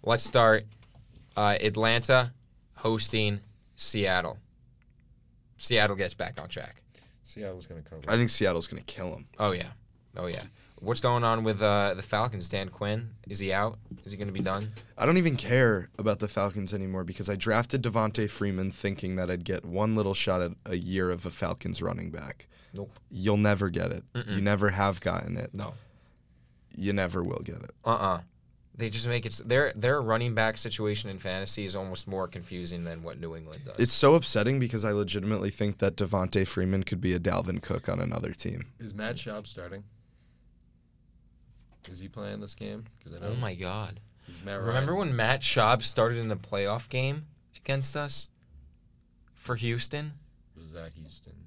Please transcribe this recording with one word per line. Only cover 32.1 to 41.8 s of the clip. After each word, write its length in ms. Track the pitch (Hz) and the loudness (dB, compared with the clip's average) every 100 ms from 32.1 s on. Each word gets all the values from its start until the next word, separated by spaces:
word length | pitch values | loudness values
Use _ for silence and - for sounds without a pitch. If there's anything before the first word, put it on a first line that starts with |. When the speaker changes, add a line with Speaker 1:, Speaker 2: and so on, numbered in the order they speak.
| 95 92 | -4 -4
Speaker 1:
confusing 560 | 92 87 92 87 87 | -6 -10 -8 -6 -6
than 180 | 85 82 | -6 -8
what 160 | 82 76 | -10 -10
New 160 | 82 | -10
England 280 | 82 80 78 | -10 -12 -14
does. 140 | - - | -12 0
Speaker 3:
It's 140 | 120 | 2
so 220 | - 143 165 | 6 8 8
upsetting 440 | 123 110 107 135 | 6 2 2 2
because 240 | 120 113 | 0 0
I 80 | 107 | 0
legitimately 600 | 104 98 104 98 107 98 | 0 0 -2 -2 0 -2
think 260 | - 104 98 | -2 -2 2
that 180 | 98 85 | 0 2
Devontae 500 | 98 101 92 101 95 | 0 2 2 2 2
Freeman 380 | - 92 95 | 0 0 0
could 160 | 92 92 | 0 -2
be 140 | 92 | 0
a 60 | 90 | 0
Dalvin 420 | 85 90 87 90 | 0 0 -2 -4
Cook 260 | - - - | -4 -6 -2
on 140 | 90 | -2
another 320 | 90 - - | -2 -4 -6
team. 320 | - - - - - | -6 -8 -8 -12 -14
Speaker 2:
Is 160 | 113 | -14
Matt 220 | 101 110 123 | -8 -8 -6
Schaub 320 | 117 107 104 | -8 -10 -12
starting? 380 | - 87 98 101 - _ _ _ _ _ _ _ _ _ _ _ _ _ _ - - - _ | -14 -12 -14 -16 -20 _ _ _ _ _ _ _ _ _ _ _ _ _ _ -20 -20 -20 _